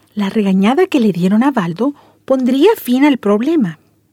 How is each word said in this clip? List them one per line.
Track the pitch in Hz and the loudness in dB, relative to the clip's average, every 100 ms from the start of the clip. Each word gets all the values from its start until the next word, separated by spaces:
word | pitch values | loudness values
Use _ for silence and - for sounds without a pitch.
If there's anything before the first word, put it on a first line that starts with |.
| _ | _
la | 208 196 | -8 -4
regañada | 214 196 190 202 277 370 | -2 0 2 2 2 0
que | 294 | 2
le | 220 | 0
dieron | 170 185 214 | 0 0 2
a | 277 | 0
Baldo | 262 175 165 269 - _ _ - | -2 -6 -4 -6 -6 _ _ -4
pondría | 269 254 269 381 440 | -2 0 2 2 2
fin | - 254 294 | -2 0 2
al | 254 | 2
problema. | 202 208 269 339 180 151 _ _ _ | 0 0 0 0 -2 -6 _ _ _